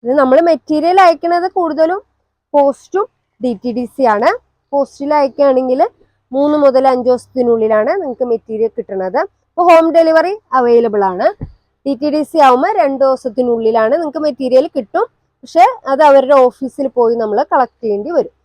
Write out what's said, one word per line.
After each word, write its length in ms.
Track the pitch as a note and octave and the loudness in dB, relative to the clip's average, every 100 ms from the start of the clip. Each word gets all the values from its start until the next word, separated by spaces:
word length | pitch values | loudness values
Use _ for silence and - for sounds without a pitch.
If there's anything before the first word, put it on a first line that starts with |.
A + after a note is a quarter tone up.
ഇത് 100 | A#3 | 0
നമ്മൾ 280 | C#4 C4 C4 | 0 2 2
മെറ്റീരിയൽ 600 | E4+ D#4 _ D4+ D#4+ F#4+ | 2 0 _ -2 2 4
അയക്കുന്നത് 500 | F#4 E4 E4+ F4 F#4 | 4 2 -2 -2 -2
കൂടുതലും 500 | F#4+ E4+ D4+ D#4+ F#4+ _ _ _ _ _ | -4 -4 0 -2 -2 _ _ _ _ _
പോസ്റ്റും 540 | C#4+ C#4 - _ F#4 A4 _ _ _ | 0 0 -2 _ -6 -6 _ _ _
ഡി 160 | B3 G#3+ | -6 -6
ടി 80 | B3 | -6
ഡി 140 | A#3 A#3+ | -6 -8
സി 180 | - | -2
ആണ്. 260 | B3+ G#3 C4 A#4 _ _ _ | 0 2 0 -2 _ _ _
പോസ്റ്റിൽ 420 | C#4 C#4 - C#4 | -4 -4 -6 -2
അയക്കുകയാണെങ്കിൽ 760 | D4+ C#4 - C#4 C4 C4 B3+ G4+ _ _ _ _ | 0 0 0 2 2 0 -2 -2 _ _ _ _
മൂന്ന് 260 | C4 C#4+ D4+ | -2 0 2
മുതൽ 300 | C#4 B3+ C4+ | 2 2 0
അഞ്ച് 220 | B3+ B3 | 0 0
ദിവസത്തിനുള്ളിലാണ് 920 | B3 - C4 A#3+ A#3 A3 G#3+ A3 G4 | -2 -4 -4 0 0 0 0 0 -4
നിങ്ങൾക്ക് 220 | D#4 A#3+ | -6 -6
മെറ്റീരിയൽ 480 | B3 A3+ _ A3 A3 A3+ | -4 -4 _ -6 -6 -6
കിട്ടുന്നത്. 400 | G#3+ F#3+ F#3 A3+ F#4+ _ _ | -10 -8 -6 -4 -6 _ _
ഇപ്പൊ 140 | - | -2
ഹോം 300 | F4 E4 E4 | 4 4 4
ഡെലിവറി 440 | E4 E4 D#4+ E4+ G#4+ _ | 2 2 2 0 -6 _
അവൈലബിൾ 500 | C4 A#3+ A#3 A#3 G3+ | -2 2 2 2 0
ആണ്. 240 | F#3+ F3+ C#4 G#4 - _ _ _ C4+ | -2 -2 -8 -8 -16 _ _ _ -8
ഡി 80 | B3+ | -4
ടി 80 | D4 | -4
ഡി 120 | D4+ | -4
സി 140 | D4+ D#4+ | -4 2
ആവുമ്പോ 320 | C#4 B3 E4+ | 2 2 0
രണ്ട് 320 | G4+ D4 C4+ C4+ | 0 -2 0 -2
ദിവസത്തിനുള്ളിലാണ് 880 | C4 C4 G#3+ B3 A#3 A3 A3+ A3 | -2 -6 -4 -2 -2 -2 0 0
നിങ്ങൾക്ക് 260 | D4+ D#4 D#4 | -2 -4 -6
മെറ്റീരിയൽ 480 | D4+ B3 C4 B3+ D#4 | -6 -6 0 0 0
കിട്ടും. 400 | - G#3+ E4+ A#4 _ _ _ | -6 -6 -6 -6 _ _ _
പക്ഷെ 240 | - D#4+ G4+ B4+ - | -6 2 2 2 -6
അത് 160 | C4+ | 2
അവരുടെ 300 | D4+ C#4 C4 | 6 4 4
ഓഫീസിൽ 540 | C#4 B3+ - C4 - C4+ | 2 2 -2 -12 -6 -6
പോയി 280 | B3 A#3 A#3 | -2 -2 0
നമ്മൾ 280 | A3 G#3 | -2 -4
കളക്ട് 400 | D4+ D#4 B3 _ | -2 -2 -2 _
ചെയ്യേണ്ടി 280 | A3+ G3+ A3 | -6 -6 -2
വരും. 240 | E4+ G3+ _ | -4 -4 _